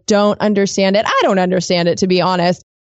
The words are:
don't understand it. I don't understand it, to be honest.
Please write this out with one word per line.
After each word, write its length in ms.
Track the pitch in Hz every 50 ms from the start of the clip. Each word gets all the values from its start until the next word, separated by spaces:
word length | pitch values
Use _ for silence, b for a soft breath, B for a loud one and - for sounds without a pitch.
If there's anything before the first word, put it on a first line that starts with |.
| _
don't 320 | - 208 202 208 208 208 -
understand 560 | 202 214 208 196 196 190 - 196 190 190 196
it. 100 | 214 -
I 120 | - 523 539
don't 160 | 392 262 202 185
understand 500 | 180 180 185 180 - - 180 170 175 170
it, 100 | 170 -
to 80 | 202
be 140 | 185 185 175
honest. 420 | 165 185 185 180 170 180 180 - _ _ _ _